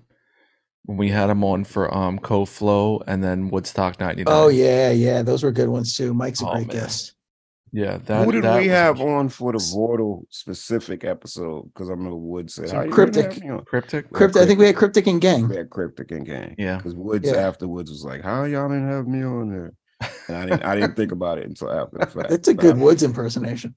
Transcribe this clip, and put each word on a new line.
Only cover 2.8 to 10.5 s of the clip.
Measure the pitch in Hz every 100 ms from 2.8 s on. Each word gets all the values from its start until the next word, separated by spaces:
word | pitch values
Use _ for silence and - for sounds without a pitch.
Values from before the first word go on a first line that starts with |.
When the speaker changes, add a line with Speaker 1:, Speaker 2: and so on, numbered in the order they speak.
| 107 107 -
Speaker 1:
and | 95
then | 95 92 95
Woodstock | 95 - - 92 90
ninety-nine. | 90 87 92
Speaker 2:
Oh, | 151 156
yeah, | 127 131 127 127
yeah. | 120 120 123
Those | 117 131
were | 143
good | 120 120
ones, | 123 117 -
too. | 123
Mike's | 120 127 -
a | 90
Speaker 1:
Oh, |
Speaker 2:
great | 113 113
Speaker 1:
man. | 113
Speaker 2:
guest. | 113 - - _ _ _ _ _ _
Speaker 1:
Yeah, | 104 98 95
that, | - 110
Speaker 3:
Who | 226
did | 226
Speaker 1:
that | - 113
Speaker 3:
we | 190
Speaker 1:
was | 180
Speaker 3:
have | 165 131
Speaker 1:
awesome. | 143
Speaker 3:
on | 143 135
for | - 123
the | 113
Vortal | 87 95 113 117 107 90 -
specific | - -